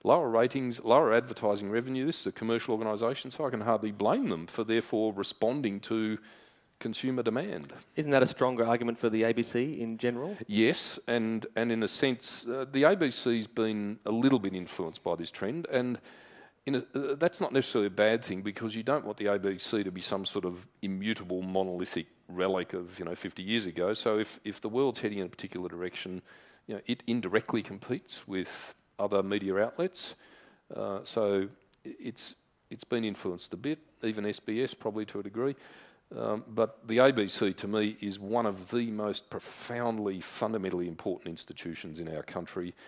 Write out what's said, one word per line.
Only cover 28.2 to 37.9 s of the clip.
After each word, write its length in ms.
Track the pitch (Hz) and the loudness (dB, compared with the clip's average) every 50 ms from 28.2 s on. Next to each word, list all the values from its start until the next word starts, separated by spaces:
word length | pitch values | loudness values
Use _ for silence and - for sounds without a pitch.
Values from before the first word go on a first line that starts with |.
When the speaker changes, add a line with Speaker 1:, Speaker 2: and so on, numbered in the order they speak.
| - | -10
Speaker 1:
with 480 | - 98 92 90 - - - - - - - _ _ _ - | -6 -4 -4 -4 -6 -8 -12 -14 -16 -18 -20 _ _ _ -4
other 240 | 101 101 101 98 95 | -2 2 2 2 2
media 340 | 95 101 104 101 95 92 | 2 0 0 0 0 2
outlets. 600 | 98 107 120 - - 170 185 - - - - - - - - - - - - - _ _ _ - | 2 2 0 0 -2 -4 -4 -4 -8 -10 -10 -12 -14 -20 -20 -20 -20 -20 -20 -20 _ _ _ -8
Uh, 260 | - 104 104 98 101 101 | -6 -6 -4 -6 -6 -8
so 440 | - - 113 107 101 101 98 95 101 - - _ _ _ _ _ | -4 -2 0 2 4 4 2 2 0 -6 -12 _ _ _ _ _
i-, 80 | 113 107 - | -16 -14 -12
it's, 360 | - 120 110 - - - - - _ _ _ _ _ _ | -10 -10 -8 -8 -10 -10 -10 -14 _ _ _ _ _ _
it's 140 | 110 113 - | -16 -16 -6
been 200 | - 127 120 113 | -4 -2 -2 0
influenced 480 | 110 101 - - 98 90 87 - - - | -2 -4 -4 -6 -6 -6 -6 -8 -10 -10
a 20 | |
bit, 220 | 90 110 143 156 151 - _ _ _ - | -8 -6 -6 -6 -6 -8 _ _ _ -4
even 240 | 113 110 107 101 | -4 -2 -2 -2
S 140 | 107 101 - | -2 -4 -4
B 220 | - - 107 113 131 | -4 -4 -2 -2 -2
S 120 | 127 - | -2 -4
probably 320 | - - 113 101 107 107 | -4 -6 -4 -4 -4 -6
to 140 | 104 - 104 | -6 -6 -8
a 20 | 98 | -8
degree. 320 | 101 101 110 127 139 139 - - - - - - - - _ _ _ - | -6 -4 -2 -2 -2 -2 -4 -10 -18 -20 -20 -20 -20 -20 _ _ _ -8
Um, 280 | - 117 107 107 107 - | -6 -2 -2 -2 -2 -4
but 400 | - 110 110 113 107 - - - | -4 0 2 2 2 0 -4 -6
the 120 | 117 113 117 | 2 6 8
A 140 | 127 139 143 | 8 8 8
B 140 | 120 104 95 | 6 2 0
C 240 | - - 113 98 95 | 0 2 2 0 0
to 120 | - - | -2 -4
me 300 | 101 104 110 107 104 | -2 0 0 0 0